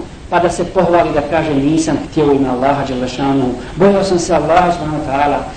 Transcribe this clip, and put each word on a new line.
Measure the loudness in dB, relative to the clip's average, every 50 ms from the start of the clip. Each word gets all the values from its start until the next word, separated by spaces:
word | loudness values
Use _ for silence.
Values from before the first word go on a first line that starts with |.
| -6 -12 -14 -16 -8 -2
pa | 0 0
da | 0 0
se | 0 -2 -4
pohvali, | -2 0 0 2 4 4 2 2 2 0
da | -2
kaže, | -2 0 0 -2 0 0 0
"Nisam | 0 2 2 2 0 0 0 -2 -2 -4 -4
htio | -2 0 2
u | 4 4
ime | 2 2 0
Allaha | 0 0 0 0 0 0 -2
dželle | -4 -4 -4 -4 -6
šanu, | -4 -2 -2 0 0 0 0 -2 -2 -6 -8 -6 0
bojao | 2 4 4 4 4 2
sam | 2 0 0
se | 0 0 0
Allaha | 0 2 2 4 4 4 2 0
subhanahu | -2 -4 -6 -4 -4 -4
wa | -2 -2
ta'ala." | 0 0 0 0 -2 -4 -8 -12